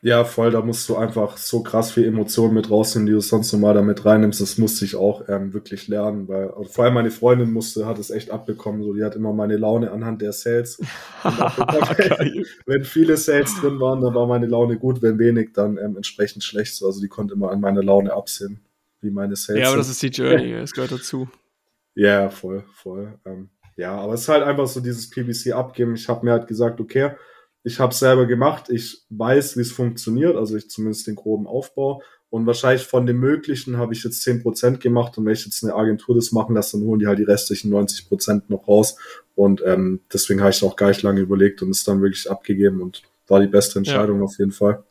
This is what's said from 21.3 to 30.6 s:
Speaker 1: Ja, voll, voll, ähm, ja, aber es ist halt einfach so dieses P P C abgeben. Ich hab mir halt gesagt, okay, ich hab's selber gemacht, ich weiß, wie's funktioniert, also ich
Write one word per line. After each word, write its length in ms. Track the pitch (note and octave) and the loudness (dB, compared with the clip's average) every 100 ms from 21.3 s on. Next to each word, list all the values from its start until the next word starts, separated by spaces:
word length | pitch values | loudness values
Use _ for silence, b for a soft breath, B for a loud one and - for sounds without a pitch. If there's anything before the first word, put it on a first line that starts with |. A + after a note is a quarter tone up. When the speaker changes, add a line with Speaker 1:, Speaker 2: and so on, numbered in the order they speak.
| _ _ _ _ _ _ - | _ _ _ _ _ _ 2
Speaker 1:
Ja, 340 | G2+ G2+ G2 | 4 4 0
voll, 340 | - F#2 F#2+ G2 | -4 -10 -10 -12
voll, 460 | _ G2 F#2+ G#2 A2 - | _ -14 -12 -14 -16 -16
ähm, 240 | F#2 F#2+ _ _ - | -16 -18 _ _ -10
ja, 220 | F2 G2+ | -8 -6
aber 160 | G2+ | -6
es 80 | A#2 | -6
ist 80 | B2 | 2
halt 140 | D3+ | 2
einfach 240 | C#3+ C#3+ C3 | 4 0 -2
so 120 | B2+ | -4
dieses 300 | B2 A2+ - | -6 -8 -10
P 140 | - B2 | -8 -6
P 80 | |
C 180 | A#2 B2+ | -6 -4
abgeben. 440 | A#2 B2 - A#2+ A2+ | -4 -6 -2 -2 -2
Ich 120 | - | -4
hab 160 | A#2 | -2
mir 80 | A#2+ | 2
halt 160 | A#2 A#2 | 0 0
gesagt, 320 | A2 A#2 A#2 | -2 -2 -2
okay, 320 | A2 C3 C#3+ C#3+ B B B _ | -4 -2 -2 -4 B B B _
ich 140 | B2 A#2+ | -10 -2
hab's 180 | B2+ - | 0 2
selber 260 | C3 C3 A#2+ | 4 4 4
gemacht, 440 | A#2+ C3+ - - | 2 0 -2 -6
ich 340 | A#2 A#2 - _ | -6 -6 -16 _
weiß, 480 | G#2+ A2+ C#3 C#3+ B2 | -6 2 2 2 -4
wie's 160 | A#2+ | -6
funktioniert, 640 | - B2 A#2+ - A#2 E3 E3 | -2 -4 -4 -4 0 0 0
also 180 | A2+ | -2
ich 140 | G#2+ | -6